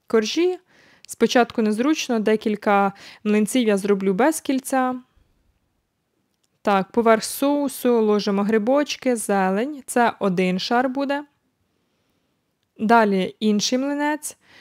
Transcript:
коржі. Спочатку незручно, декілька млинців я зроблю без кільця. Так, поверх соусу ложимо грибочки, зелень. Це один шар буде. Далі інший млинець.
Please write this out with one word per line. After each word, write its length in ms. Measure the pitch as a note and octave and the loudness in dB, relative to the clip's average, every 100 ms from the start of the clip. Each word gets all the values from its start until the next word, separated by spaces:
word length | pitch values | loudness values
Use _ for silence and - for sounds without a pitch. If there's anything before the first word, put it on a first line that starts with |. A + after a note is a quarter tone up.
| - | -2
коржі. 520 | A3+ G#3+ D#4+ F4+ F4+ _ _ _ _ - | -2 0 0 0 -2 _ _ _ _ -14
Спочатку 540 | - A3+ B3 A#3 - | -2 2 2 0 0
незручно, 580 | G#3+ G#3+ C#4 D#4 - A3+ | -2 0 0 -2 -2 -2
декілька 760 | G#3+ A3 A3 G#3 A3 G3+ G3 - - - | 0 0 -2 -4 0 2 2 -4 -18 -8
млинців 440 | G#3 G#3+ G#3+ C4 A3 | 0 0 2 0 2
я 100 | G3+ | 2
зроблю 360 | G3+ G3 G3 | 0 0 0
без 280 | F#3+ C#4+ D#4 | 2 2 0
кільця. 540 | - C4 - C4 B3+ B3+ - _ _ _ _ _ _ _ _ _ _ _ _ _ _ _ | -2 -4 -2 -2 -2 -6 -12 _ _ _ _ _ _ _ _ _ _ _ _ _ _ _
Так, 300 | G#3+ G3 F#3 | 0 0 0
поверх 320 | A#3+ A3+ A3 | 0 4 2
соусу 760 | - - C#4 D4 C#4 - B3 A#3 | 0 -2 0 0 -2 -2 0 2
ложимо 420 | G#3+ G#3 G3+ G3 | 2 0 0 -2
грибочки, 720 | G3+ A3 G#3+ C#4+ C#4+ - C4 A#3 | 0 0 2 0 0 -4 -2 -2
зелень. 680 | - G3 F#3+ G3 C4+ C#4+ - | 0 0 0 -2 -4 -8 -4
Це 280 | B3 A#3 - | 0 0 0
один 400 | G3+ F3 F#3 F#3 | -2 0 0 -2
шар 300 | - A#3+ C4 | -2 0 0
буде. 340 | C4 C#4 C#4+ D4 _ _ _ _ _ _ _ _ _ _ _ _ _ _ - | -2 -4 -6 -8 _ _ _ _ _ _ _ _ _ _ _ _ _ _ -4
Далі 580 | G#3+ A#3 G#3+ F#3+ F3+ - | 2 4 4 2 -2 -2
інший 400 | G#3+ G#3 - B3+ | 0 0 0 -2
млинець. 580 | C#4 C#4+ D4 D4+ - - _ - | -2 -2 -2 -4 -8 -16 _ -20